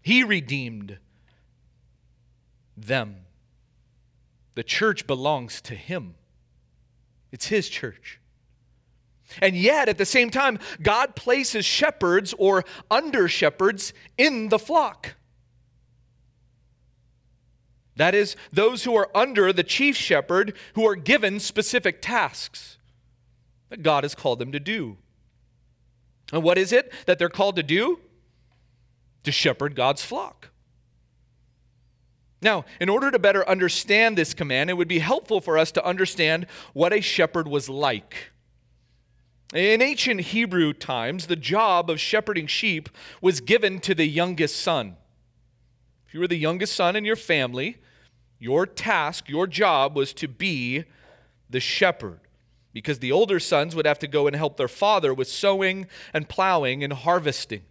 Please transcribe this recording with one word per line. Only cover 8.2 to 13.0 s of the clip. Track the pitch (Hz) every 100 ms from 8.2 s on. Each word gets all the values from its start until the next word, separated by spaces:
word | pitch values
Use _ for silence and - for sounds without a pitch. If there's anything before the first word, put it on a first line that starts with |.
| _ _ _ _ _ _ _ _ _ _ _ -
And | 190 180
yet, | 208 302 247
at | 185
the | 190
same | 262 240
time, | 262 269 214 - -
God | 165 220 269 -
places | - 277 262 220 -
shepherds | - 302 - 180 185 196 -
or | 190 190 175 - -
under-shepherds | 226